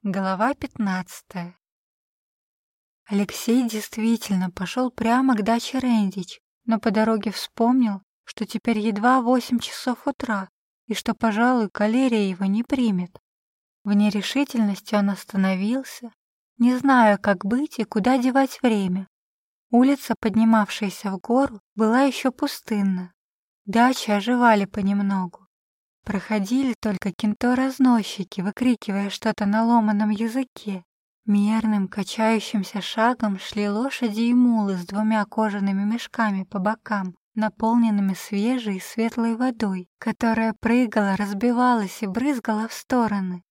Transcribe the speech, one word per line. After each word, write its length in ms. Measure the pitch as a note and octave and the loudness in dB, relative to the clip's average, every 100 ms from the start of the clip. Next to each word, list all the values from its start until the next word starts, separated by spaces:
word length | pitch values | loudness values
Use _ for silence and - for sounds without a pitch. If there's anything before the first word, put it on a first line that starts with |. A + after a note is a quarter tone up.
Глава 520 | G#3 F#3+ F#3+ F#3+ A3+ C#4+ | -4 -2 -2 0 0 -2
пятнадцатая. 1040 | C#4 - G#3 F#3 F3+ - _ F3+ F3 F3 _ _ _ _ _ _ _ _ _ _ _ _ _ _ _ | -8 -4 -4 -2 -6 -14 _ -12 -12 _ _ _ _ _ _ _ _ _ _ _ _ _ _ _ _
Алексей 640 | G3+ G3+ - - A#3+ A#3+ | -2 -2 -4 0 0 0
действительно 800 | A3 G#3 - A3 A3+ - F#3+ F#3 | -4 -8 -4 0 0 0 -2 -2
пошел 400 | F3 F#3 - B3+ | -6 -8 -4 -4
прямо 460 | - A3+ A#3+ C4 A#3 | -2 0 2 2 2
к 80 | |
даче 340 | G3+ A#3 - C4 | 2 0 -2 -4
Рендич, 640 | B3+ A3+ G3+ F#3+ F3 - _ _ - | 2 2 2 -2 -10 -14 _ _ -2
но 140 | A3+ | 0
по 100 | A#3 | 0
дороге 400 | G#3 A3 A3 G#3+ | 2 2 0 -2
вспомнил, 720 | G3 - - A#3 C4 A#3 G3 _ _ | -8 -12 -2 2 4 2 0 _ _
что 240 | - - G#3 | -20 -10 -8
теперь 320 | A3 - A3 | -6 -2 0
едва 420 | G#3+ G#3 A3+ C4 | 0 0 2 2
восемь 380 | A#3 B3+ A#3+ A#3+ | 4 0 2 -4
часов 480 | - - - A#3+ - | -4 -8 -6 -4 -6
утра 420 | C#4 - G#3 F#3+ _ _ _ _ | -6 -4 -6 -6 _ _ _ _
и 80 | G#3+ | -6
что, 180 | - | -4
пожалуй, 560 | A3+ A#3 G#3 A#3+ B3+ G#3 | -2 0 2 2 2 0
калерия 580 | - G#3 A#3 C4 A3+ G3 | 0 0 2 2 2 0
его 180 | F3+ F#3+ | 0 0
не 180 | G3+ | 0
примет. 580 | A#3 C#4 A#3+ F#3+ F3+ - _ _ _ _ _ _ | 0 0 0 0 -4 -10 _ _ _ _ _ _
В 100 | - | 0
нерешительности 1040 | G#3 G#3 G#3 F#3+ C4+ C#4+ A#3+ G#3+ G3 - G#3+ | 2 4 0 -2 -2 -2 0 0 -2 -2 0
он 160 | G3+ | 0
остановился, 1000 | F#3+ - G3 F#3+ F#3+ G3 B3+ C4 - A#3 _ _ _ _ _ | -2 -6 0 0 0 -2 -2 -6 -14 -18 _ _ _ _ _
не 180 | A#3+ B3+ | 2 4
зная, 440 | C4+ B3+ A3 G3+ | 4 6 6 4
как 260 | - F#3+ G3 | 2 0 0
быть 320 | A#3+ D4+ - | -2 -2 -6
и 60 | |
куда 340 | A3+ A3 G3 C4 | -4 0 2 2
девать 420 | B3 C4 C4+ - | 2 2 2 0
время. 440 | B3 A3 F#3+ F#3 F#3+ _ _ _ _ _ _ | 0 2 0 -2 -6 _ _ _ _ _ _
Улица, 460 | A#3+ B3+ C#4 - A#3+ | 4 4 2 -2 -4
поднимавшаяся 920 | A3+ G3+ A3+ A3+ G3+ - G#3 - G#3 | 0 2 4 4 2 -2 -6 -6 -8
в 80 | F#3+ | -8
гору, 420 | - B3 C#4 A3 _ - | -2 0 0 -4 _ -2
была 260 | A3 A#3+ | 2 4
еще 300 | C#4 B3+ C4+ | 2 2 -4
пустынна. 840 | B3+ C#4+ - - G#3+ G3 F#3 F3+ _ _ _ _ _ - | -2 -6 -6 -4 -2 0 -2 -6 _ _ _ _ _ -4
Дачи 440 | G#3+ A#3+ B3+ - | 2 4 2 0
оживали 560 | G#3 G3+ B3 A#3+ G#3+ G3 | -2 0 4 6 4 2
понемногу. 760 | - G3 G3+ G3 G3 F3+ - _ _ _ _ _ _ | -2 0 0 0 -2 -4 -10 _ _ _ _ _ _
Проходили 680 | - G#3 - G#3+ G3 B3+ C4+ | -6 -6 -2 -4 0 0 0
только 380 | A3+ G#3+ F#3+ G3+ | -2 -4 -4 -4
кенто-разносчики, 1300 | - G#3+ G#3 B3 B3 C4 C4 C4 A#3 G3+ - F#3 - | -2 -4 0 0 0 0 2 4 4 0 -8 -10 -6
выкрикивая 680 | F#3 - B3+ A#3+ - G3 G3+ | -6 -2 0 0 -2 -4 -4
что-то 360 | - A3+ G#3 G3+ | -4 -4 -2 0
на 180 | G#3+ | 2
ломаном 460 | A3+ A#3 G#3+ G#3 G#3+ | 4 2 2 0 0
языке. 720 | G#3 A3+ A#3 B3+ - - F#3+ F3 _ _ _ - | 0 -2 -4 -6 -8 -10 -10 -10 _ _ _ 0
Мерным, 600 | G3+ G#3 A3 A3 G#3 F#3+ | 2 4 2 2 0 -2
качающимся 960 | - F#3+ - A3 A3+ G#3 G#3+ F#3 G#3 | -4 -8 0 2 2 0 -4 -4 -6
шагом 560 | F3+ - A3+ B3 G#3+ F#3+ | -8 0 0 2 -2 -4
шли 320 | - - G3+ | -6 -4 -2
лошади 520 | G3+ C4 - A#3+ G#3 | -2 -4 -2 -4 0
и 120 | A#3 | 2
мулы 440 | A#3+ B3 A3+ G3+ F#3 | 4 4 4 0 -2
с 80 | F3 | -4
двумя 380 | G3 G#3+ A3 G3+ | -2 0 0 -2
кожаными 580 | - A3 G3+ G3 G3 | -2 -2 0 -2 0
мешками 600 | G3+ A#3 - - A3 G3 | -2 -2 -6 -2 -2 -2
по 140 | F#3 G3+ | -6 -4
бокам, 580 | F#3+ A3 - G#3 F#3 F3 _ - | -2 -4 -4 -4 -4 -10 _ -4
наполненными 800 | G#3+ - A3+ A#3 A#3 G#3 G3 F#3 | -4 -2 0 2 4 2 0 -2
свежей 640 | - G3 G#3+ B3+ A3+ F#3+ | -4 -2 0 -2 -2 -6
и 40 | |
светлой 540 | - - A3+ A3+ A#3 A3+ | -8 -4 -4 0 -2 0
водой, 540 | B3+ A#3+ G#3+ F#3 F3+ _ | -2 -2 -4 -4 -8 _
которая 540 | - G#3+ A#3 A3+ A3+ | -6 -2 0 0 0
прыгала, 600 | G#3+ A#3 A#3+ B3 A3 G3+ F#3+ | -2 0 2 2 2 0 0
разбивалась 880 | G#3 G3+ A#3+ A#3+ B3 A#3+ G3 - | -2 -2 0 2 2 2 0 -4
и 60 | G3+ | -6
брызгала 600 | F#3+ C4 C4+ - G#3+ A3 | -2 -2 -2 -2 -4 -4
в 60 | |
стороны. 680 | - - B3+ A3+ G3+ F#3 F3+ _ | -10 -2 0 0 0 -4 -6 _